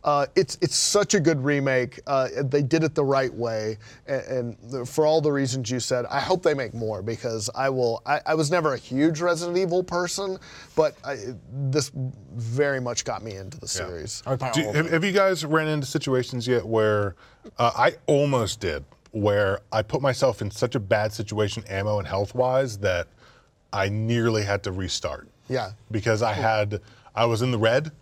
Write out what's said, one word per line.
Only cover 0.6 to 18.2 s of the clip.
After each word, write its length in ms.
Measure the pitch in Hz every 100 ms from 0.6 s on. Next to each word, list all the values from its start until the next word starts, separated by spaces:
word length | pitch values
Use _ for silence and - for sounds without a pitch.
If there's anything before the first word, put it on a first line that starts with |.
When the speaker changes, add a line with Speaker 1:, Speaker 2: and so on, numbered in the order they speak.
Speaker 1:
it's 140 | 165
such 400 | - - 208 202
a 60 | 202
good 240 | 156 151
remake. 560 | 135 143 135 127 123 - -
Uh, 200 | 135 131 127
they 180 | 139 143
did 200 | 135 165
it 120 | 156 -
the 80 |
right 280 | 139 135 131
way, 440 | 104 117 110 107 107 - - -
and, 140 | 131
and 340 | - 131 120 104 110
the, 160 | 131 120
for 200 | - 151
all 140 | 160
the 100 | 151
reasons 400 | 143 135 131 110
you 80 | 127
said, 280 | - 123 120
I 120 | 139
hope 240 | 139 185
they 120 | 175
make 200 | 143 120
more, 280 | 113 110 101
because 460 | 104 113 120 113 107
I 140 | - 135
will. 340 | 131 120 113 -
I, 140 | 147 -
I 80 |
was 160 | 156 147
never 240 | 175 156
a 40 | 123
huge 420 | - 131 156 156
Resident 380 | 175 165 175 175
Evil 260 | 185 180
person, 540 | 180 175 175 - 196 185 - - -
but 220 | - 151 -
I, 140 | 135 131 104 131 -
this 400 | 131 139 143 131 - 127 131 -
very 460 | 120 113 123 143 135
much 240 | 123 117
got 180 | - 104
me 140 | 110 95
into 220 | 95 -
the 60 | -
Speaker 2:
Yeah. 200 | 92 90
Speaker 1:
series. 360 | 85 90 - 123
Speaker 3:
I 40 |
would 80 | 131
buy 100 | 131
Speaker 2:
Do, 100 | 117
Speaker 3:
all 60 | 110
of 40 | 147
Speaker 2:
have, 80 | 165
Speaker 3:
them. 60 |
Speaker 2:
have 120 | 165
you 80 | 196
guys 320 | 190 190 175
ran 240 | 151 156 156
into 180 | 151 135
situations 640 | 151 143 127 127 123 117
yet 160 | 120 104
where, 480 | 113 107 104 101 - - _ - -
uh, 120 | 120 -
I 200 | 139 151 -
almost 540 | 143